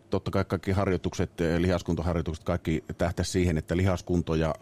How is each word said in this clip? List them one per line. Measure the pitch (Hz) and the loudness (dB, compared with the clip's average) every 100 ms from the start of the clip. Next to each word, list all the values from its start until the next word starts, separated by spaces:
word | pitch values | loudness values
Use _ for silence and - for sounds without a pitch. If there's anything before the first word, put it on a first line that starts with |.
| - | -2
totta | 98 - | -4 0
kai | 98 95 | -2 0
kaikki | 95 - | -2 0
harjoitukset, | 95 98 87 90 - 90 - | 0 2 0 -2 -2 -4 0
eh, | 82 85 | 2 2
lihaskuntoharjoitukset, | 92 87 - 82 85 85 82 80 | 2 0 0 -2 0 -2 -2 -6
kaikki | - 87 - 80 - - | -2 -2 0 -2 -2 -2
tähtäsi | 85 - 85 | -2 0 -2
siihen, | 92 90 80 | 2 2 0
että | - 87 | 0 2
lihaskunto | 95 87 - 87 82 80 | 2 0 0 0 2 0
ja | 80 - | 0 -2